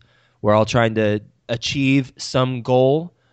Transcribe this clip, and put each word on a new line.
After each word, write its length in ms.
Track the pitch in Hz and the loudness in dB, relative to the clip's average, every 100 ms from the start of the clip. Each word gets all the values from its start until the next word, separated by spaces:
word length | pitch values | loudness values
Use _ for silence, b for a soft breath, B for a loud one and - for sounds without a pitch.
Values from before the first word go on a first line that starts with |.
| b b b b | b b b b
we're 120 | 104 | 2
all 120 | 107 107 | 2 2
trying 300 | 123 113 110 | 0 0 0
to 260 | 107 107 - _ - | 0 -2 -8 _ -10
achieve 640 | 117 - 143 135 139 131 - | -8 -6 -2 0 0 -2 -10
some 440 | - 135 131 127 | -6 -2 -2 -4
goal. 520 | 110 127 131 151 175 _ _ | 0 2 2 0 -4 _ _